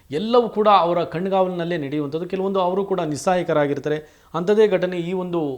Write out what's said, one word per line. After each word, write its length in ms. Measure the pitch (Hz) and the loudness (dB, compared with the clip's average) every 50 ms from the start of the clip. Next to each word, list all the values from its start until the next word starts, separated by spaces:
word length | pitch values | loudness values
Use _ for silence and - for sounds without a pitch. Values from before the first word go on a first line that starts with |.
| _ _ | _ _
ಎಲ್ಲವೂ 380 | 131 151 202 220 233 247 240 208 | -6 -4 -2 2 2 2 2 2
ಕೂಡ 200 | - 208 214 214 | -2 0 4 4
ಅವರ 360 | 208 190 165 170 175 175 165 | 4 4 4 2 0 0 -2
ಕಣ್ಗಾವಲಿನಲ್ಲೇ 760 | 170 - 160 185 196 190 190 190 180 180 175 170 170 175 165 | -2 -4 -4 -2 0 2 2 2 0 0 -4 -4 -4 -4 -4
ನಡೆಯುವಂಥದ್ದು. 500 | 143 135 139 151 147 139 139 160 180 175 | -4 -4 -4 -4 -4 -4 -4 -6 -6 -6
ಕೆಲವೊಂದು 320 | - 190 185 196 196 190 | -4 -4 -2 -2 0 0
ಅವರು 240 | 185 175 185 196 196 | 0 0 0 -2 -2
ಕೂಡ 160 | 196 196 180 | -2 -2 -2
ನಿಸ್ಸಹಾಯಕರಾಗಿರ್ತಾರೆ. 1200 | 170 156 151 131 - 196 185 180 170 170 160 151 147 139 143 139 127 151 151 156 151 - - _ _ _ - | -2 -2 -4 -2 0 0 0 0 0 0 2 2 2 2 0 -2 -2 -4 -4 -4 -6 -12 -20 _ _ _ -6
ಅಂಥದ್ದೇ 340 | 160 180 185 208 208 220 208 | -4 0 2 4 6 6 6
ಘಟನೆ 300 | 185 180 175 185 185 175 | 4 2 0 0 -2 -4
ಈ 140 | 165 170 190 | -4 -2 -2
ಒಂದು 280 | 185 180 180 170 170 156 143 131 | -4 -4 -2 -2 -2 -2 -2 -4